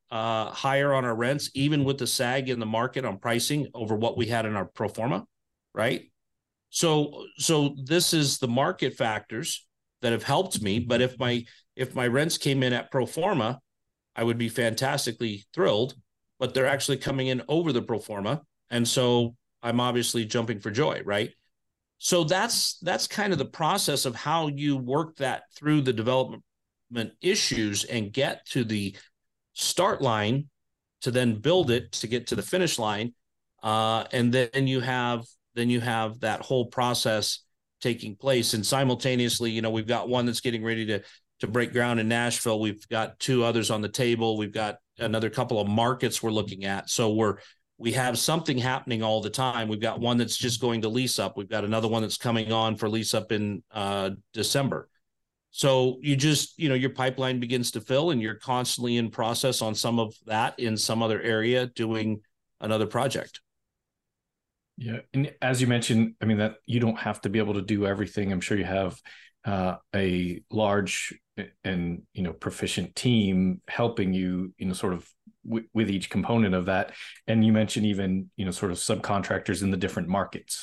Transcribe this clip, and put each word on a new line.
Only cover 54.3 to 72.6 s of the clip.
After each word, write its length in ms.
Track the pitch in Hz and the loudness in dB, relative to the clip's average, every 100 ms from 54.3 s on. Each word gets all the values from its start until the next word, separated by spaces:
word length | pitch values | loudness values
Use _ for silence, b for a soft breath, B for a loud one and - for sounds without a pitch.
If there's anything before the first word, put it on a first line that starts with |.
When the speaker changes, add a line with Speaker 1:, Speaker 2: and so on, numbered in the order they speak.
Speaker 1:
December. 560 | 110 104 139 131 82 - _ _ _ _ _ _ | -4 0 2 0 -2 -8 _ _ _ _ _ _
So 480 | - 143 131 127 127 | 0 4 6 4 2
you 160 | 147 135 | 0 2
just, 420 | 151 147 - - | 4 2 0 -2
you 120 | 151 | 0
know, 40 | |
your 160 | 131 131 | 2 0
pipeline 480 | 123 131 131 127 127 | 0 -2 0 -2 -2
begins 340 | 120 127 120 | -2 -2 -2
to 100 | 117 | -4
fill 280 | - 131 170 | 0 2 2
and 120 | 131 | 0
you're 120 | 110 | -2
constantly 640 | 107 - 123 120 - 120 120 | -4 -2 -2 0 -2 0 0
in 140 | 113 | 0
process 500 | - 113 117 131 120 | -2 -2 0 0 0
on 140 | 110 | -2
some 240 | 104 120 117 | -2 0 0
of 160 | 110 - | -2 -6
that 340 | - 107 127 - | -2 0 0 -2
in 200 | 120 107 | -2 0
some 240 | - 113 | 0 0
other 180 | 113 104 | 2 0
area 460 | 117 110 113 127 123 | 0 2 2 2 0
doing 540 | - 113 110 107 104 - _ _ _ | -2 -2 0 -2 -4 -8 _ _ _
another 240 | 107 110 107 | -2 0 0
project. 540 | 120 131 - - - - _ _ _ _ _ _ _ _ _ _ _ _ - | 0 0 -2 -8 -14 -20 _ _ _ _ _ _ _ _ _ _ _ _ -12
Speaker 2:
Yeah. 220 | 117 113 - | -8 -8 -4
And 220 | 135 143 - | -2 -2 0
as 180 | 127 127 | 0 2
you 60 | 123 | 2
mentioned, 480 | 120 120 113 113 - | 2 4 2 2 0
I 20 | |
mean, 140 | 110 104 | 0 2
that 180 | 107 - | 0 -2
you 160 | - 120 | -2 2
don't 180 | 117 113 | 2 0
have 220 | 110 107 | -4 -4
to 60 | 98 | -2
be 100 | 104 | 0
able 160 | 107 | 0
to 80 | 101 | -2
do 240 | 92 104 101 | -2 0 0
everything. 460 | 98 101 - 98 | 0 -2 -2 -2
I'm 80 | 92 | -2
sure 160 | - 104 | 0 0
you 80 | |
have, 340 | 90 95 92 - B B B _ | 0 0 -2 -6 B B B _
uh, 320 | - 98 92 90 _ | -4 0 0 -4 _
a 480 | 101 95 90 90 87 - | 0 0 0 -2 -6 -6
large 640 | 107 104 101 92 - - - _ - - _ | 0 2 2 0 -4 -6 -12 _ -12 -12 _
and, 400 | 98 90 85 87 - | -4 -2 -2 -6 -10
you 80 | - | -6
know, 100 | 87 | -6
proficient 640 | - - - | -6 -8 -4